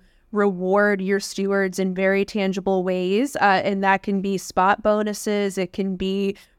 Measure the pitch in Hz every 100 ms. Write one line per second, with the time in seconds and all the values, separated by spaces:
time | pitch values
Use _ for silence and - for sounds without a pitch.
0 | _ _ _ 208 202 180 185 202 208 196
1 | 190 196 - - 196 196 190 180 190 185
2 | 190 196 202 214 190 190 190 190 185 185
3 | 180 202 277 - 202 190 - 196 196 190
4 | - 196 196 185 - 196 185 - 214 208
5 | 214 202 214 208 202 190 180 - 190 185
6 | 190 196 196 196 -